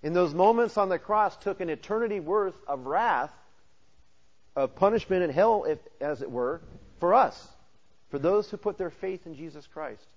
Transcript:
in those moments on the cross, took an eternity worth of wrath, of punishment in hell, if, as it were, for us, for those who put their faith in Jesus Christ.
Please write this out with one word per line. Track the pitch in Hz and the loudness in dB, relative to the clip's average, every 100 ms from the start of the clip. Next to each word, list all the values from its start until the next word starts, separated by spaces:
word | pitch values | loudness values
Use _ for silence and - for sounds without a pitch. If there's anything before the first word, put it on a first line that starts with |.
in | 147 | 0
those | 175 175 | 2 2
moments | 151 196 233 233 - | 4 4 4 2 2
on | 196 | 0
the | 180 | 0
cross, | - 214 202 - | 0 2 2 0
took | - 190 | -6 -4
an | 175 | -4
eternity | 151 - 214 233 202 | -6 -4 -2 -2 -4
worth | 156 208 196 - - | -2 0 0 -6 -8
of | 139 | -8
wrath, | 127 160 233 151 139 - - - - - - - - - - - - | -2 0 2 0 -2 -8 -20 -20 -20 -20 -20 -20 -20 -20 -20 -20 -10
of | - 135 - | -4 -4 2
punishment | 190 226 - 185 | 2 2 0 0
in | 175 | 0
hell, | 143 214 214 | 2 4 4
if, | - 151 - - | 0 -4 -6 -10
as | 143 139 | -6 -6
it | 135 | -6
were, | 123 123 165 - - - - | -4 -4 -4 -10 -20 -20 -4
for | 170 | 4
us, | 214 202 - - - - - - - - | 4 4 0 -20 -20 -20 -20 -20 -20 -10
for | 143 | -2
those | 151 202 208 | 2 2 0
who | 208 | -4
put | 214 196 | -6 -4
their | 180 | -8
faith | - 196 185 - | -6 -8 -8 -10
in | 151 | -14
Jesus | 160 147 - | -14 -16 -18
Christ. | - 151 110 - | -12 -12 -12 -20